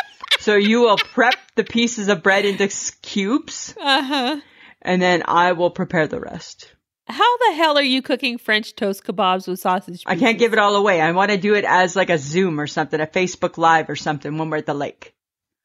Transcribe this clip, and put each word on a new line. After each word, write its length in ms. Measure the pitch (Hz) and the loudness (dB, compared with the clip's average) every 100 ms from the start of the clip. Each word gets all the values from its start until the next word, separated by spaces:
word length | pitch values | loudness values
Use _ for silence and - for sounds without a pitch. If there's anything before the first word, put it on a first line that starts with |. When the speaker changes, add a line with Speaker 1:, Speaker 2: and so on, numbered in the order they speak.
| 784 - - - | -2 -6 -4 -2
Speaker 1:
So 160 | - 208 | 2 2
you 260 | 208 233 | 4 4
will 160 | 233 190 | 4 2
prep 380 | - - 240 - - - | 0 2 2 2 -4 -4
the 80 | |
pieces 440 | - 226 233 226 202 | -2 0 -2 -2 -2
of 140 | 196 | 0
bread 220 | 196 196 202 | 2 2 2
into 180 | 190 196 | 0 -2
s-, 260 | - - - | -4 -10 -12
cubes. 720 | - 208 196 294 - - - - | -8 -4 0 -2 -4 -14 -14 -8
Speaker 2:
Uh-huh. 600 | 294 277 262 285 247 294 - _ - _ | -2 0 0 -2 -2 -4 -10 _ -20 _
Speaker 1:
And 180 | - 185 | -2 0
then 200 | 180 175 - | 2 2 2
I 240 | 170 175 | 2 2
will 180 | 170 175 | 2 -2
prepare 380 | 175 180 175 151 | -2 -4 -2 -2
the 120 | - | -4
rest. 540 | - 170 - - - _ _ _ - | -10 -14 -16 -20 -20 _ _ _ -10
Speaker 2:
How 300 | 240 453 480 | 0 2 4
the 160 | 466 | 2
hell 240 | 311 320 285 | 2 2 2
are 60 | |
you 180 | 277 262 | 2 0
cooking 360 | 254 262 262 240 | -2 -2 -4 -6
French 360 | - 214 240 - | -2 -2 -2 -6
toast 280 | 208 196 | -4 -4
kebabs 440 | - 196 190 185 185 | -6 -2 0 0 -2
with 120 | 180 | -6
sausage 440 | 190 190 190 175 | -2 -2 -4 -12
pieces? 0 | - | -6
Speaker 1:
I 80 | 180 | 0
can't 240 | 226 214 | 0 2
give 140 | 233 | 2
it 60 | 214 | 4
all 160 | 208 202 | 2 2
away. 240 | 202 175 | 2 2
I 100 | 156 | 2
wanna 260 | 175 202 202 | 2 2 2
do 160 | 202 | 2
it 120 | 208 196 | 2 2
as, 300 | 175 185 196 | 2 2 2
like, 140 | 180 | 0
a 80 | 165 | 0
Zoom 420 | 139 165 190 147 | -2 0 0 0
or 60 | 147 | -4
something, 320 | - 156 156 | -4 -4 -4
a 60 | 156 | -2
Facebook 500 | 185 180 - 175 - | -2 -2 -2 -6 0
Live 300 | 165 165 156 | 2 2 0
or 60 | 147 | -6
something 420 | 165 147 147 156 | -6 -6 -6 -6
when 120 | 156 | -4
we're 80 | 151 | -6
at 80 | 151 | -4
the 80 | |
lake. 400 | 143 139 - - _ _ _ _ _ | -6 -6 -10 -20 _ _ _ _ _